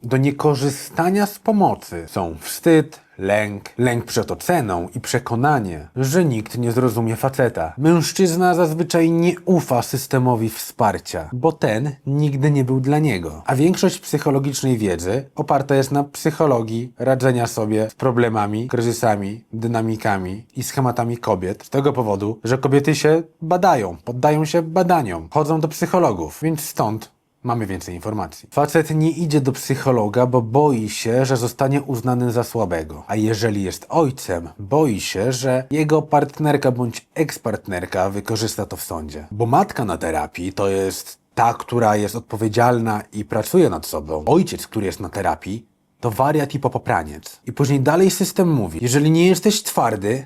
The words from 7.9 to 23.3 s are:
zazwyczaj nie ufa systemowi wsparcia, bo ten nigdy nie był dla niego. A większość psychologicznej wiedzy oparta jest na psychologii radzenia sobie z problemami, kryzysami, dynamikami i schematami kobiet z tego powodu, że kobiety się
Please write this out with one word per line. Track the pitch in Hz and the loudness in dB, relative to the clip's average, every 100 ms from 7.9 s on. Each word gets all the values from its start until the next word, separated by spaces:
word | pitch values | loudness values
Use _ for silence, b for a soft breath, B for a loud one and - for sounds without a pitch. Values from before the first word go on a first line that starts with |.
| 170 156 - 190 165 180 170 | 4 2 0 2 4 2 4
zazwyczaj | 170 160 165 170 165 | 2 0 0 2 2
nie | 165 175 175 - | 4 2 0 2
ufa | 180 - 123 | 2 2 -2
systemowi | - 131 - 135 127 120 110 | 0 -4 -2 2 2 2 0
wsparcia, | 110 - - 110 92 - 90 78 | -4 -14 0 0 0 -6 -8 -6
bo | 123 156 | -2 -2
ten | 156 151 107 147 139 - | 0 0 0 -2 -6 -4
nigdy | 143 151 139 147 | 0 0 2 2
nie | 143 | 2
był | 127 131 | 2 0
dla | 131 147 | 2 2
niego. | 156 98 82 78 - | 2 0 -4 -8 -4
A | 131 | 2
większość | 160 185 190 - | 2 4 0 0
psychologicznej | - 147 151 139 139 131 135 123 | -4 -2 0 0 0 -2 0 2
wiedzy | 104 85 87 117 135 - | 0 -2 -2 -4 -4 -8
oparta | 135 143 135 135 | 0 0 2 2
jest | 131 | 2
na | 143 | 0
psychologii | 143 - 160 151 156 123 113 113 123 - | -2 -2 -4 2 2 2 0 -4 -6 -4
radzenia | 120 131 131 120 117 | 0 2 2 2 0
sobie | - 107 107 110 | -2 -2 0 -2
z | - | -2
problemami, | 131 120 120 110 104 107 123 | 0 2 2 2 -2 -2 -4
kryzysami, | 123 117 117 117 104 98 110 - | -2 -2 0 0 0 -2 -8 -12
dynamikami | 113 117 117 113 110 113 98 92 98 123 - | -6 -2 -2 -2 -2 -2 -2 -4 -10 -12 -10
i | |
schematami | 123 - 127 120 117 120 | -6 0 0 0 -2 -4
kobiet | - 98 90 104 | -2 -2 -2 -6
z | - | -4
tego | 135 139 | 0 0
powodu, | 143 110 98 104 113 | 0 0 0 -2 -4
że | 113 131 | -2 0
kobiety | 139 139 143 151 | 4 2 4 2
się | 151 160 165 | 4 2 0